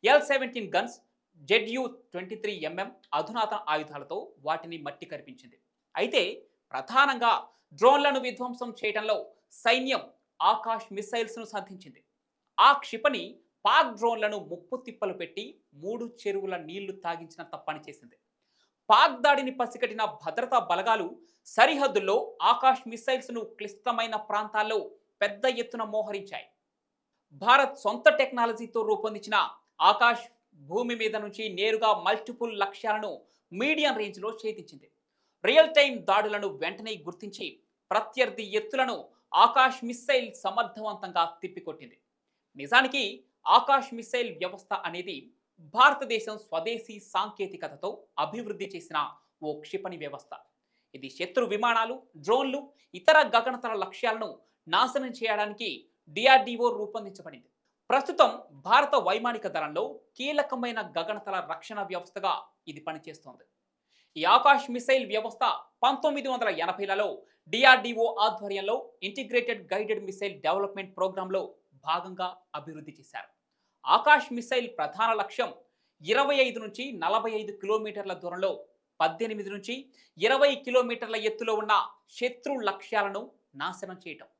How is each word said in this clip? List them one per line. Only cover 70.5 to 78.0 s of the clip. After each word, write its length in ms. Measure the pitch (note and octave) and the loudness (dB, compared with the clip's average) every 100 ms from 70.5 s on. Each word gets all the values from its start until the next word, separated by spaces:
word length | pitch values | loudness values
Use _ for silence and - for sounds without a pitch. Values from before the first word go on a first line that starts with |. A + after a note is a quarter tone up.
| F#3+ G3 G3 F#3+ - | 0 -2 -8 -14 -4
ప్రోగ్రాంలో 580 | F#3 F#3+ F#3 F#3+ D#3 - _ C3+ D3+ | -4 -4 -4 -4 -4 -14 _ _ -4
భాగంగా 480 | E3+ F#3+ F#3 F3+ - _ | -4 -4 -8 -8 -8 _
అభివృద్ధి 400 | D3+ D3 D3+ D3 - | -14 -14 -16 -18 -20
చేశారు. 300 | C#3+ A#2 - _ _ _ _ _ - | -18 -16 -16 _ _ _ _ _ 4
ఆకాశ్ 460 | E3+ D4 D4 - | 4 8 6 6
మిస్సైల్ 360 | A#3+ A#3 B3+ A#3+ - | -10 -4 -4 -4 -6
ప్రధాన 320 | D3+ - A3+ | -8 -2 0
లక్ష్యం 380 | A3 G3 - E3+ - _ _ _ _ D#3 | 0 -2 -4 -6 -6 _ _ _ _ -2
ఇరవై 240 | A#3 C#4 C#4+ | 2 2 2
ఐదు 220 | C4 A3+ | 2 0
నుంచి 200 | G#3+ - C4+ | -12 -10 -12
నలభై 380 | G#3+ E3 G#3+ A3+ | -4 -2 0 -2
ఐదు 220 | A3 G#3+ | -6 -8
కిలోమీటర్ల 600 | G3 G3 A3 G#3+ G#3 | -10 -2 -2 -2 -10